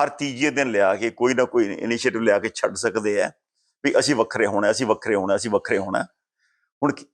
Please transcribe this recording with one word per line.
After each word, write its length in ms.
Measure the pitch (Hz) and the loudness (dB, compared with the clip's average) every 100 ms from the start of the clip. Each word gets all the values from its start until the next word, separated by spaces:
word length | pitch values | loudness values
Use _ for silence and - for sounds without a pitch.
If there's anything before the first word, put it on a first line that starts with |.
ਹਰ 60 | 143 | -2
ਤੀਜੇ 420 | - 143 123 147 | -2 -8 -2 0
ਦਿਨ 200 | 131 131 | 0 0
ਲਿਆ 240 | 104 98 | 2 2
ਕੇ 160 | 98 113 | 2 -2
ਕੋਈ 240 | - 123 | 0 2
ਨਾ 100 | 123 | 2
ਕੋਈ 300 | 123 120 101 | 2 2 0
ਇਨੀਸ਼ੀਏਟਿਵ 460 | 92 113 117 127 113 | -2 -4 -2 -2 0
ਲਿਆ 180 | 113 101 | 2 2
ਕੇ 120 | 110 | 0
ਛੱਡ 200 | - 113 | -4 -4
ਸਕਦੇ 480 | 98 113 110 104 101 | -2 -2 -2 0 0
ਹੈ 120 | 90 - _ _ _ _ | -2 -6 _ _ _ _
ਵੀ 140 | - - | -2 0
ਅਸੀਂ 160 | 139 | 2
ਵੱਖਰੇ 320 | 123 113 113 104 | 2 0 0 0
ਹੋਣਾ, 240 | 101 104 | 2 0
ਅਸੀਂ 160 | 110 117 | 2 0
ਵੱਖਰੇ 280 | 107 113 | 0 0
ਹੋਣਾ, 220 | 101 95 95 | -2 0 -2
ਅਸੀਂ 140 | 117 | 0
ਵੱਖਰੇ 280 | 101 - 101 | -2 0 -2
ਹੋਣਾ। 240 | 95 101 - _ _ _ _ _ _ _ | -2 -4 -6 _ _ _ _ _ _ _
ਹੁਣ 100 | 147 | -2
ਕੀ, 140 | 139 - | -2 -4